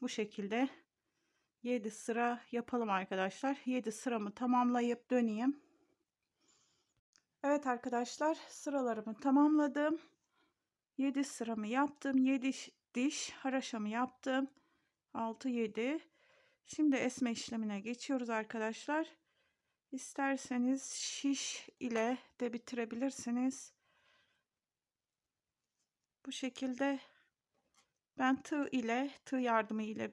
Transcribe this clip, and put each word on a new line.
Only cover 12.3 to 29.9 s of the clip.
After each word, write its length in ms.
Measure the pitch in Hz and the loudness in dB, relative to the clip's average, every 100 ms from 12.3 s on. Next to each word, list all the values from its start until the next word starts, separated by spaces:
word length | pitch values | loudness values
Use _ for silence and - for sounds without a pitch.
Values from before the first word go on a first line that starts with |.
| 269 262 | 4 0
ş-, 200 | 262 - - _ | -4 -8 -18 _
diş 360 | 240 277 - - | -2 0 -2 -6
haraşamı 580 | - 269 262 262 226 214 | -6 -2 -2 -2 -4 -2
yaptım. 600 | 226 254 - 269 262 269 - _ _ _ _ _ | -2 -2 -4 -2 0 0 -4 _ _ _ _ _
Altı, 340 | - 226 220 269 | -4 -4 -2 -2
yedi. 520 | 240 220 214 240 311 - _ _ _ _ _ - | 0 0 0 0 -2 -6 _ _ _ _ _ -8
Şimdi 300 | - 302 262 | 2 4 4
esme 340 | 254 - 240 | 2 0 -2
işlemine 500 | 226 - 226 214 202 | -2 -4 -4 -4 -4
geçiyoruz 500 | 214 240 - 269 233 | -4 -6 -2 -2 0
arkadaşlar. 800 | 226 220 233 220 220 - 302 320 - _ _ _ _ _ _ _ | -2 -2 -2 -4 -4 -2 -2 -2 -8 _ _ _ _ _ _ _
İsterseniz 880 | 262 - - 277 269 - 247 247 269 | -10 -8 -2 0 0 -2 0 2 0
şiş 840 | - - - - 277 269 - - - - | -2 -8 -6 -2 0 0 -2 -8 -12 -10
ile 380 | 254 226 226 254 - - | -4 0 0 0 -6 -6
de 120 | 240 | -4
bitirebilirsiniz. 1200 | 233 - 240 226 233 269 - 240 240 262 269 - - _ _ _ _ _ _ _ _ _ _ _ _ _ _ _ _ _ _ _ _ _ _ _ _ - | -4 -6 -6 -4 -2 -2 -4 -4 0 0 -2 -10 -20 _ _ _ _ _ _ _ _ _ _ _ _ _ _ _ _ _ _ _ _ _ _ _ _ -12
Bu 60 | |
şekilde 680 | - 262 254 262 247 277 277 - _ _ _ _ _ _ _ _ _ _ - | -6 -6 -4 -4 0 0 0 -6 _ _ _ _ _ _ _ _ _ _ 0
ben 240 | 262 269 | 2 2
tığ 260 | - 294 285 | 0 -2 0
ile, 380 | 262 226 240 285 - | -2 0 0 -2 -6
tığ 120 | - 262 | -4 -2
yardımı 440 | 247 226 208 220 | 2 2 0 -4
ile 300 | 214 | -4